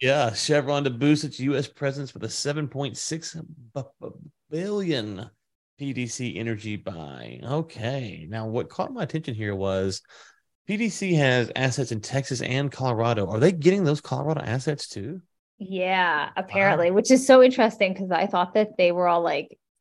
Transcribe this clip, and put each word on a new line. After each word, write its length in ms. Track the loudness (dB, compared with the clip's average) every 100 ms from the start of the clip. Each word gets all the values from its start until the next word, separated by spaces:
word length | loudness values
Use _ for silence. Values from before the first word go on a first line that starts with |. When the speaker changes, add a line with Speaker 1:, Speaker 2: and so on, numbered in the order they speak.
Speaker 1:
Yeah. 320 | 2 4 2
Chevron 500 | 0 2 2 2 0
to 60 | 0
boost 340 | 2 2 2
its 160 | 0 -4
U 160 | -2 0
S 140 | -2
presence 440 | -4 -4 -4 -10
with 120 | -8 -8
a 40 |
seven 380 | -6 -4 -4 -4
point 300 | -4 -6 -6
six 360 | -8 -8 -10 -14 -16 -18 -14
bu-, 100 | -12 -12 _
bu-, 180 | -18 -16 -20 _ -10
billion 800 | -8 -4 -4 -2 -2 -4 -8 -12 _ _ _ _ -12
P 160 | -8
D 120 | -6 -6
C 300 | -6 -6 -6
energy 400 | -6 -6 -6 -8
buy. 640 | -8 -10 -12 -14 -14 -12
Okay. 840 | -6 -4 -4 -6 -6 -6 -8 -12 -10
Now, 160 | -8 -4
what 200 | -4 -4
caught 240 | -6 -6
my 100 | -4
attention 320 | -6 -6 -6 -6
here 200 | -4 -2
was 460 | -2 0 -2 -4 _ -20 -20 _ _ _ -6
P 80 | -2
D 140 | -2
C 240 | -2 0
has 360 | 4 4 4 2 0
assets 380 | -2 0 -4
in 80 | -4
Texas 400 | -4 -4 -4 -4
and 280 | -2 -2 -4
Colorado. 560 | -2 -2 0 2 2 0
Are 100 | 4
they 140 | 4
getting 320 | 4 4 4 2
those 160 | 0
Colorado 400 | -2 -4 -2 -4
assets 480 | -2 -4 -2 -4 -6
too? 320 | -10 -10 -10 -16 _ _ -16
Speaker 2:
Yeah, 680 | -8 -4 0 2 2 0 -2
Speaker 1:
Wow. 60 | -6
Speaker 2:
apparently, 560 | -4 2 4 4 4
which 180 | 4 4
is 160 | 4 8
so 160 | 10
interesting 540 | 10 8 2 4 0 0
'cause 160 | -2
I 160 | 0 2
thought 260 | 0 2 2
that 220 | 0 4
they 140 | 2
were 160 | 4 2
all 140 | 4
like, 360 | 2 -2 -4 -14 _ -6